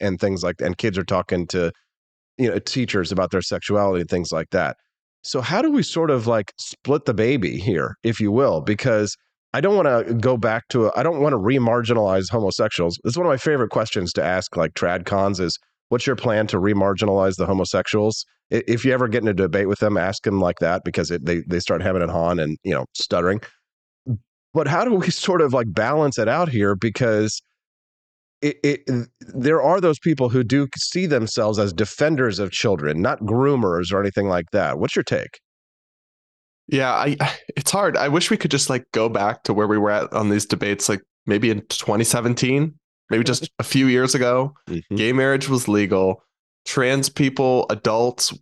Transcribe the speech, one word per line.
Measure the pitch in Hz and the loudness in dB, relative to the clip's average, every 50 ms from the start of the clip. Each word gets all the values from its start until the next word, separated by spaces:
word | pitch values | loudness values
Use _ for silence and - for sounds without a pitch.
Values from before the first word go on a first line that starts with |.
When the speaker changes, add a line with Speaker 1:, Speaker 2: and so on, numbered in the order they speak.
Speaker 1:
and | 101 101 92 85 | -4 -4 -2 -2
things | - 98 95 85 87 | -2 -2 -2 -2 -4
like, | 87 82 - | -4 -4 -2
and | 64 85 87 | -4 -4 -4
kids | - - 110 90 | -2 -2 -2 -2
are | 98 87 | -2 -2
talking | - 101 90 90 - 92 87 87 | -2 -2 -2 -2 -2 -2 -4 -2
to, | - - 92 85 82 - _ _ _ _ _ _ _ _ _ _ _ _ | -2 -2 -2 -2 -2 -4 _ _ _ _ _ _ _ _ _ _ _ _
you | - 127 113 | -2 -2 0
know, | 90 | 0
teachers | 104 - - - 131 120 - - 98 85 80 | -2 -4 -4 -4 -4 -4 -2 -2 -2 -2 -2
about | 95 92 92 85 | -2 -2 -2 0
their | - 92 | -2 -2
sexuality | 87 - 95 87 - - 101 104 101 98 92 87 | -2 -4 -6 -6 -4 -2 0 0 2 0 0 -2
and | 85 - | -2 -2
things | 95 90 85 - | -4 -4 -4 -4
like | 85 80 80 - | -4 -6 -4 -2
that. | - 90 80 69 - _ _ _ _ _ _ _ _ _ - | 0 0 0 -2 -4 _ _ _ _ _ _ _ _ _ -10
So | - - 135 | -6 -6 -4
how | 110 120 165 214 | -4 -2 0 0
do | 285 320 | 2 2
we | 285 254 165 | 2 0 0
sort | - - 170 165 156 | 0 -2 -2 0 2
of, | 135 123 110 | 0 0 2
like, | 120 117 110 104 - - | 0 0 0 -2 -4 -10
split | - - - - - - 127 143 151 - | -16 -14 -14 -16 -8 -2 -2 -2 0 0
the | - 110 | -2 0
baby | 95 110 123 147 127 92 69 60 | 2 2 2 2 0 -2 -2 -4
here, | 76 92 110 95 76 67 73 101 - - | -4 -2 0 0 0 0 -4 -4 -4 -4
if | 113 110 - | -2 -2 0
you | 110 101 | 0 2
will? | 104 123 139 120 87 78 | 2 2 2 2 2 0
Because | 73 104 107 - - 135 113 107 104 101 - - _ _ _ _ _ _ - | 0 -2 -2 0 0 2 2 2 0 -2 -4 -10 _ _ _ _ _ _ -4
I | 131 | 0
don't | 151 196 208 | 0 2 2
wanna | 196 170 143 123 117 107 95 120 | 4 4 4 2 2 0 0 -2
go | 117 107 127 127 | 0 2 2 2
back | 113 117 110 110 117 - - | 2 2 0 0 -2 -2 -2
to | - 123 110 | 2 2 2
a, | 104 - | 2 2
I | - 131 | 0 0
don't | 165 170 139 | 0 0 2
wanna | 143 151 135 | 2 2 2
re-marginalize | 107 92 113 135 135 120 117 117 120 117 110 120 113 104 95 95 95 95 92 | 2 2 2 2 4 4 2 2 2 2 2 2 4 4 4 2 2 0 0
homosexuals. | 123 117 104 92 - - 110 107 - - 85 85 85 - - | -2 -2 0 0 0 0 -2 -2 0 -2 -2 -2 -2 -4 -4
It's | 110 127 | -4 -2
one | 170 180 | 0 0
of | 165 | 0
my | 139 | 0
favorite | 131 - 160 151 135 117 101 | 0 0 0 0 0 0 0
questions | - 120 110 - - 107 90 85 - | 0 -2 -2 -2 -2 -4 -4 -4 -2
to | 90 76 | -2 0
ask, | 85 92 92 92 - - | 0 0 -2 -4 -4 -2
like, | 87 82 80 - | -2 -2 -2 -2
trad | - 95 87 90 92 87 | -2 -2 -2 -2 -2 -4
cons | - 101 98 98 98 101 90 | -2 0 0 0 0 0 -2
is, | 92 85 - - _ _ _ _ _ - | -2 -4 -4 -6 _ _ _ _ _ -4
"What's | 123 123 - | -2 -2 0
your | 143 123 | -2 -2
plan | - - 123 107 107 107 | -2 0 0 0 0 0
to | 101 - 92 | 0 0 0
re-marginalize | 90 104 107 98 95 101 98 92 110 101 95 98 95 95 90 | 2 2 2 2 2 0 0 0 0 2 2 4 2 2 0
the | 87 92 | 0 0
homosexuals?" | 90 98 95 90 - - 92 92 - - 107 104 110 110 - - _ _ _ _ - | 0 0 0 0 0 0 -2 -2 0 0 0 0 0 -2 -4 -8 _ _ _ _ -4
I-, | - 117 - | -2 -2 0
if | - 120 117 - | 0 -2 0 2
you | 131 127 | 2 2
ever | 123 127 | 2 2
get | 113 110 120 | 0 0 0
in | 107 | 0
a | 107 98 | 0 2
debate | 92 95 87 78 98 101 | 2 0 2 2 0 2
with | 95 101 | 0 0
them, | - 107 107 104 | 0 0 0 2
ask | 90 85 95 95 - - | 0 0 -2 -2 -2 -2
them | 113 101 95 | 0 0 2
like | 92 87 85 | 2 0 0
that | - 87 82 90 95 - | 0 0 0 0 -2 -4
because | 87 - 101 82 80 | -4 -4 -4 -2 -2
it, | 87 78 69 | -4 -4 -2
they, | 85 85 85 69 | -2 -2 -2 -2
they | 78 87 87 | -4 -4 -4
start | - - 90 82 87 | -2 -2 -2 -2 0
hemming | 98 92 90 | 0 0 0
and | 85 85 | -2 -2
hawing | 87 85 82 87 87 85 | -2 0 0 0 0 0
and, | 78 76 78 - - | -2 -4 -4 -6 -4
you | 95 82 | -4 -4
know, | 64 65 - - | -4 -4 -8 -10
stuttering. | - - - 98 90 87 90 101 110 - - _ _ _ _ _ _ _ _ _ _ - 131 120 - _ _ _ _ _ _ - | -10 -6 -2 -2 0 0 0 -2 -2 -6 -12 _ _ _ _ _ _ _ _ _ _ -8 -8 -8 -8 _ _ _ _ _ _ -2
But | 160 151 | -2 0
how | 139 170 175 220 | 0 0 0 2
do | 254 220 | 2 2
we | 185 - 185 | 0 0 0
sort | - - - - 185 170 | -4 -2 0 0 2 4
of, | 156 135 123 | 4 2 2
like, | 127 117 107 | 0 0 -2
balance | 80 110 107 123 147 156 151 139 - | -2 -2 0 0 2 0 0 0 0
it | 123 110 | 0 0
out | 107 131 160 180 160 | 0 2 0 0 0
here? | 123 107 101 101 101 | 0 0 2 0 0
Because | 92 - 113 101 - 127 113 107 104 107 107 - - - _ _ _ _ _ _ _ _ _ _ _ _ _ _ _ _ _ _ - | 0 -2 -2 -2 0 0 2 2 2 0 -2 -4 -8 -14 _ _ _ _ _ _ _ _ _ _ _ _ _ _ _ _ _ _ -6
it, | - 147 143 143 - | -4 -4 -2 0 0
it, | 143 143 - - - 127 120 117 - _ - | 0 0 -2 -2 -2 -2 -2 -4 -6 _ -20
there | - - - - 120 147 160 156 | -20 -12 -6 -2 0 2 2 4
are | 127 156 180 202 | 4 4 2 4
those | 180 170 151 - | 2 2 0 2
people | - 170 156 135 127 120 | 0 0 0 2 2 2
who | 120 131 123 | 2 0 0
do | 107 131 143 143 131 - | 2 2 0 0 -2 -4
see | - - - - 175 190 | -6 -6 -4 -2 -2 0
themselves | 165 147 120 110 104 - 120 107 107 107 101 | 0 0 0 0 -2 -2 0 0 0 2 2
as | 104 101 82 | 0 0 0
defenders | 85 107 - - - 147 156 160 131 127 113 95 90 | -2 -4 -2 -2 0 0 0 2 2 0 0 0 -2
of | 101 92 | -4 -4
children, | - - - 113 95 78 73 73 76 82 95 | -4 -2 0 0 0 0 0 -2 -2 0 0
not | 123 147 - | 0 -2 -2
groomers | 107 101 110 123 135 143 143 127 110 92 85 85 90 82 98 | -2 0 2 2 2 2 2 2 2 0 0 0 -2 0 0
or | 95 | 0
anything | 101 98 - 104 101 | 0 0 0 0 0
like | 98 90 87 82 - | 0 0 -2 -2 -2
that. | - 101 87 73 65 76 | 0 0 0 0 0 -2
What's | 104 - - | -2 -2 -2
your | - - | -2 -2
take? | - 120 78 - - - - _ _ _ _ _ _ _ _ _ _ _ _ _ _ _ _ _ _ _ _ _ _ _ _ _ | -2 -2 -4 -4 -6 -14 -20 _ _ _ _ _ _ _ _ _ _ _ _ _ _ _ _ _ _ _ _ _ _ _ _ _
Speaker 2:
Yeah, | - 139 135 135 127 | -2 0 2 2 2
I, | 117 - 113 147 139 - 147 143 - - - | 2 0 0 0 0 -2 -2 -4 -4 -8 -12
<sighs> | - - | -10 -8
it's | 147 143 - | -6 -4 -2
hard. | - 196 202 170 135 | 0 0 2 2 2
I | - 135 147 | 0 0 2
wish | 143 175 170 - | 2 2 2 0
we | 220 | 0
could | - - 160 | 0 0 0
just, | - 135 - - | 0 0 0 0
like, | 131 123 - _ | -2 -2 -4 _
go | - 113 110 117 | -2 0 0 0
back | 110 101 101 104 113 - - | 0 0 0 0 -2 -4 -2
to | - 104 | -2 0
where | 104 104 | 2 2
we | 104 107 | 2 2
were | 107 101 104 | 2 2 2
at | 104 104 - - | 2 0 -2 -2
on | - 110 107 101 | -2 0 2 2
these | 101 104 - | 2 0 0
debates, | - 104 87 101 101 101 101 - - | -2 -4 -2 -2 -2 -2 -2 -2 -2
like, | 104 95 - _ _ _ - | -2 -2 -4 _ _ _ -4
maybe | 107 101 104 120 113 | -2 0 2 2 0
in | 110 104 | 0 -2
twenty | - - - - - - 104 107 117 | -4 -8 -8 -6 -2 0 0 2 2
seventeen, | - - 120 113 120 120 - 131 123 131 139 151 160 - _ _ _ _ _ _ - | 0 0 0 0 0 0 0 0 0 2 0 0 -2 -4 _ _ _ _ _ _ -2
maybe | - 117 117 | 0 0 0
just | 123 123 - - - _ | 0 -2 -4 -4 -8 _
Speaker 1:
<laughs> | - | -8
Speaker 2:
a | - | -4
few | - - 135 135 | 0 2 2 4
years | 131 123 127 131 127 - | 4 4 4 2 2 0
ago. | 135 123 123 123 127 135 139 143 _ - - | 2 2 2 2 0 0 -2 -6 _ -12 -8
Speaker 1:
Mm-hmm. | 87 82 - - 101 | -8 -8 -6 -4 -2
Speaker 2:
Gay | 107 107 117 131 | 0 0 2 2
marriage | 131 131 135 139 131 - | 2 2 2 2 0 0
was | 139 135 123 - | 0 -2 0 0
legal. | 107 104 104 101 90 101 95 95 95 92 - _ _ _ _ _ _ _ _ - | 2 2 2 2 2 2 2 2 2 0 -2 _ _ _ _ _ _ _ _ -10
Trans | - - 139 127 127 135 135 135 135 | -4 0 0 2 2 2 0 0 -2
people, | - - 147 131 131 - 135 131 127 123 - - | 0 0 0 0 2 2 2 4 4 2 2 0
adults | 107 104 - 117 107 113 120 123 123 - - - - - | -2 -2 0 0 2 2 2 0 0 -2 -4 -4 -4 -6